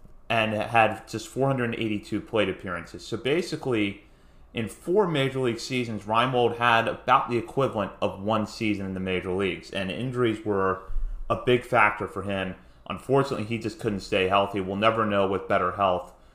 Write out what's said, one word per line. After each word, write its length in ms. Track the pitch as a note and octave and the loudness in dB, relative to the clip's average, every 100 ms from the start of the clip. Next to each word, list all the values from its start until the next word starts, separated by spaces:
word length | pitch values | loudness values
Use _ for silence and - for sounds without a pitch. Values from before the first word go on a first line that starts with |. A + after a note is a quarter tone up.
| - - - | -20 -16 -2
and 240 | A2+ A2 | 0 2
had 540 | G#2+ A2 A#2 A2 G#2+ - | 0 2 4 4 2 -8
just 200 | A2 - | -10 -8
four 200 | B2 C3+ | -2 0
hundred 280 | C3 A#2+ - | 0 -2 -2
eighty-two 440 | A2+ G#2 - G#2+ | -2 -4 -4 -6
plate 300 | - A2 F#2+ | -2 0 0
appearances. 560 | F2+ G2 F2 E2 F2 - | -2 -6 -8 -10 -14 -10
So 100 | A2 | -6
basically, 880 | B2+ E3 F3+ D#3+ C3+ A2+ G2+ G2+ - - - - - | -2 -2 -2 -6 -2 0 0 -4 -16 -20 -20 -20 -12
in 140 | - A2 | -8 -8
four 400 | - - F#3+ F#3+ | -8 0 2 2
major 320 | D3+ C3+ C3 | 2 0 0
league 200 | B2+ A2+ | -2 -2
seasons, 440 | - B2+ A#2 G#2+ | -4 -4 -4 -6
Reimold 540 | G2+ A2+ B2+ B2 A#2 - | 0 2 2 4 2 2
had 300 | A#2+ A2+ A#2 | 4 4 2
about 420 | - - C3+ - | -2 2 4 4
the 80 | A#2+ | -2
equivalent 540 | - - B2+ G#2+ F#2+ - | -2 0 0 0 -4 -2
of 200 | G2+ F#2 | -4 -2
one 260 | G2+ A2 G#2 | -2 -2 -2
season 400 | - A2 G2 F#2+ | -4 -2 -2 -4
in 60 | F#2 | -4
the 40 | |
major 320 | F#2 F#2 F#2 | -2 -2 -2
leagues, 380 | F#2 G2 E2+ - | 0 0 -2 -6
and 220 | F#2+ F#2+ | -6 -4
injuries 520 | F2+ B2+ B2 A#2+ G#2 | -4 -4 0 0 0
were 380 | G#2+ G2 F#2+ F#2 - - - - - | 0 0 2 0 -2 0 0 -4 -4
a 60 | A2+ | -2
big 280 | - B2 | 2 2
factor 440 | - A#2+ G#2 - F#2+ | 2 2 4 2 -6
for 160 | G2 | -6
him. 320 | G2 G2 F#2 F#2 - - - | -4 -4 -4 -8 -16 -18 -10
Unfortunately, 560 | F#2 - C3+ A#2 - G#2+ | -10 2 2 2 -2 -4
he 140 | A#2 | -4
just 200 | G#2+ - | -4 -4
couldn't 200 | A#2 G2 | -4 -4
stay 280 | - G2+ F#2 | 0 0 4
healthy. 320 | G2+ G2 G2+ | 4 4 0
We'll 160 | F#2 G2 | -2 2
never 280 | A2 A2+ G#2+ | 2 4 2
know 220 | G2+ G2 | 2 2
with 200 | F#2+ - | 0 0
better 260 | G2+ F2+ | 2 2
health 380 | F2+ G2 F2+ - - - | 2 2 2 -2 -16 -20